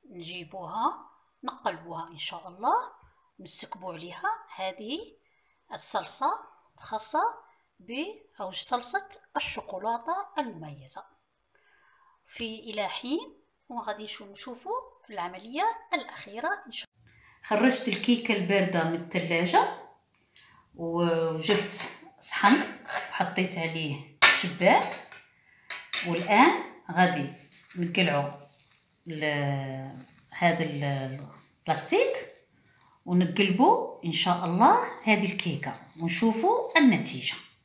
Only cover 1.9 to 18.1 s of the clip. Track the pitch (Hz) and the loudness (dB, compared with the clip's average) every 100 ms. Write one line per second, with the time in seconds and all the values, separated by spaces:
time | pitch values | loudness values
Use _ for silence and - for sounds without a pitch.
1.9 | 165 165 160 - 175 180 175 233 415 - | -12 -12 -10 -10 -10 -14 -4 2 2 0
2.9 | - _ _ _ _ 180 - - 196 185 | -14 _ _ _ _ -14 -12 -10 -12 -12
3.9 | 165 175 - 381 440 - - 190 185 214 | -12 -12 -6 -4 -4 -10 -8 -8 -6 -8
4.9 | 311 453 _ _ _ _ _ _ - - | -8 -8 _ _ _ _ _ _ -14 -6
5.9 | 214 - - 285 415 - _ _ _ - | -6 -6 -4 -2 -2 -8 _ _ _ -10
6.9 | 220 - 302 440 453 - _ _ _ 185 | -8 -4 0 0 -2 -20 _ _ _ -12
7.9 | 247 359 440 _ _ 190 185 - 247 240 | -8 -8 -10 _ _ -10 -8 -4 -4 -2
8.9 | 392 403 - _ 294 - - - 185 208 | -6 -6 -20 _ -6 -6 -8 -10 -6 -4
9.9 | 233 302 370 403 - 254 170 156 139 131 | -4 -4 -6 -4 -6 -6 -8 -14 -16 -18
10.9 | - - _ _ _ _ _ _ _ _ | -20 -20 _ _ _ _ _ _ _ _
11.9 | _ _ _ _ - 226 220 233 214 196 | _ _ _ _ -10 -10 -10 -10 -6 -6
12.9 | - 240 311 494 - _ _ _ 240 214 | -6 -4 -4 -6 -20 _ _ _ -10 -8
13.9 | 202 214 - 202 202 - 240 349 480 508 | -8 -10 -14 -16 -16 -16 -14 -6 -6 -6
14.9 | _ _ 202 175 185 214 269 427 453 - | _ _ -8 -8 -10 -10 -2 -2 -2 -4
15.9 | 349 - - - 214 302 392 - - - | -4 -4 -14 -14 -6 -4 -4 -8 -14 -14
16.9 | _ _ _ _ _ - 208 247 247 - | _ _ _ _ _ -2 4 4 4 0
17.9 | 190 - | -2 2